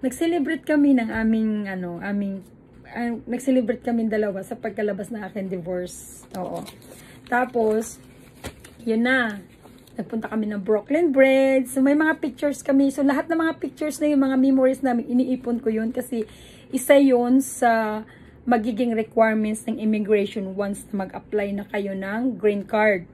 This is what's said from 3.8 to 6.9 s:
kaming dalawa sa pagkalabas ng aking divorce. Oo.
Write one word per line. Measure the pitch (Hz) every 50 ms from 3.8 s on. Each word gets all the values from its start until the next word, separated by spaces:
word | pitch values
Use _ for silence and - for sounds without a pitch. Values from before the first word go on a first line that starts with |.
| -
kaming | 254 240 226 226 220
dalawa | 214 214 214 208 190 190
sa | 190 - 233
pagkalabas | 220 - 226 196 226 214 208 196 190 202 -
ng | 233 214 202 185
aking | - 214 190 190
divorce. | 190 180 160 175 185 180 180 175 - - - - - - - - -
Oo. | 190 180 160 170 170 - - - - - -